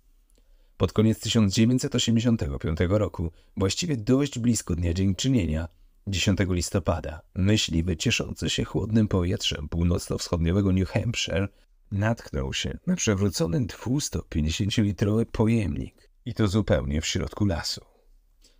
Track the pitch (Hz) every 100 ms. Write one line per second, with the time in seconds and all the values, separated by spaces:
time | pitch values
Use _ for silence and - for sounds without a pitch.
0 | _ _ _ _ _ _ _ - 92 -
1 | 110 110 110 117 104 95 113 127 143 123
2 | - 113 120 117 76 69 - 80 87 104
3 | 101 - 82 - _ - 98 - 175 135
4 | 107 131 143 127 117 113 - 82 85 85
5 | 98 92 131 131 82 78 82 - - _
6 | - 92 - 92 95 90 85 101 92 82
7 | 78 80 - - 92 110 - - 85 82
8 | - - - - 151 - 120 - 113 110
9 | 107 95 87 - - 71 76 82 87 87
10 | - - - 78 82 95 98 92 92 110
11 | 104 113 - 80 101 - _ _ _ 98
12 | 107 117 - 73 67 - - - - 180
13 | - 98 101 - 165 165 117 - - 139
14 | - 85 - - 76 - 101 - 104 104
15 | 101 107 - - 110 117 92 71 - -
16 | _ _ - - 107 107 98 82 69 76
17 | - - 76 - 101 82 - - - _
18 | _ _ _ _ _ _